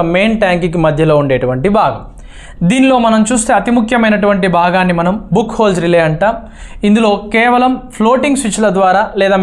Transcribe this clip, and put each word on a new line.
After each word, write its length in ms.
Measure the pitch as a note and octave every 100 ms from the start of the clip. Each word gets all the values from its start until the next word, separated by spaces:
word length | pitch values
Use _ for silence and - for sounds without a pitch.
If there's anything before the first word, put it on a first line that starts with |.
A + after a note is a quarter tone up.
| E3
మెయిన్ 260 | F3 G#3 A3
ట్యాంక్కి 340 | G3 F3 F3 E3 D#3+
మధ్యలో 300 | D3 D#3+ D3+
ఉండేటువంటి 440 | C#3+ C3 B2+ C3 D#3+ G#3
భాగం. 200 | D#3+ - - - - - - - F3
దీనిలో 260 | B3+ C4 B3+
మనం 160 | A3+ A3 G#3+
చూస్తే 220 | B3+ - A3
అతి 120 | G3+ A#3+
ముఖ్యమైనటువంటి 720 | A3 B3 A3 G#3 G3+ G3 F#3+ E3+
భాగాన్ని 380 | F3 F#3 F#3 E3+
మనం 160 | F3 G#3 - F#3
బుక్ 180 | A3 -
హోల్స్ 200 | G#3+ F3
రిలే 160 | E3+ F3 D#3+
అంటాం. 280 | D#3 G3+ A3+ - - - - G#3
ఇందులో 220 | G#3+ A3+ G3+ G#3+
కేవలం 380 | A3+ A#3+ B3 B3+ B3+ - -
ఫ్లోటింగ్ 420 | A3 B3+ C#4+ C4+
స్విచ్ల 280 | A#3 F#3+ G#3+ F#3
ద్వారా 240 | F#3 F#3 G#3 G#3
లేదా 160 | G3 G3